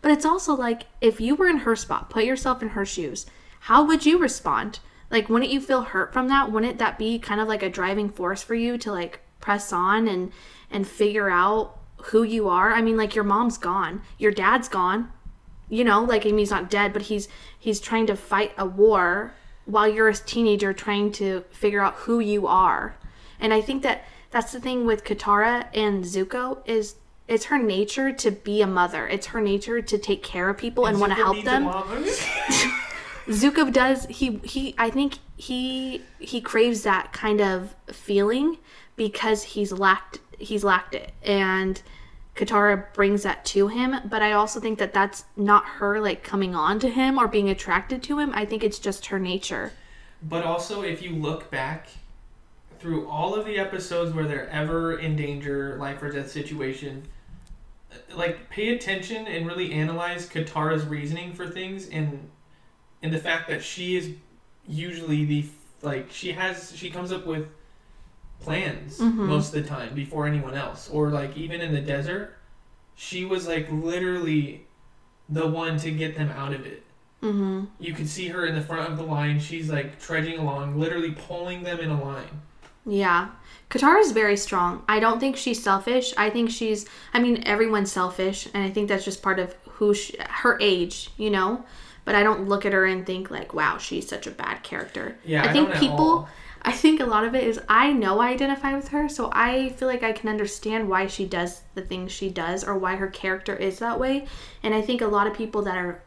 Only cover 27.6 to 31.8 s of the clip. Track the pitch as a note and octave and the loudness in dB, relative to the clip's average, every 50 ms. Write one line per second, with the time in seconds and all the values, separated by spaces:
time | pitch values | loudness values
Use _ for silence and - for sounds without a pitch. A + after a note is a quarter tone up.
27.6 | A#3+ G#3+ F#3 F#3+ G#3 G#3 - C4+ C4+ C4+ C4+ C4+ - A3 G3+ - - G#3 G3+ G#3+ | 2 2 2 2 0 0 0 0 0 0 0 0 0 0 0 0 -4 0 2 4
28.6 | G#3 F#3+ F#3+ F3+ F3 F3 - D#3+ - - - G3 - - - A3+ G#3+ G3+ G3 G3+ | 4 4 4 4 2 2 2 -4 -2 -2 -4 -4 -4 -4 -2 0 2 2 2 0
29.6 | G3 A#3 A#3 A#3+ A3+ - G#3+ G#3 - - G3 - - - - F3+ F3+ F#3+ G3+ - | 0 -2 -2 -2 0 0 -2 -2 0 0 -2 -2 -2 -8 -4 -2 0 0 -2 -2
30.6 | - A#3 A#3 B3 B3 A3 G#3 G3+ G3+ G3+ F#3+ A3 G#3+ F#3+ G3 G#3+ G#3 B3+ B3+ C4+ | -6 -2 2 2 4 4 4 4 4 4 4 4 4 4 2 2 2 2 2 2
31.6 | C#4+ C#4+ F#3+ F#3+ | 2 0 -2 -4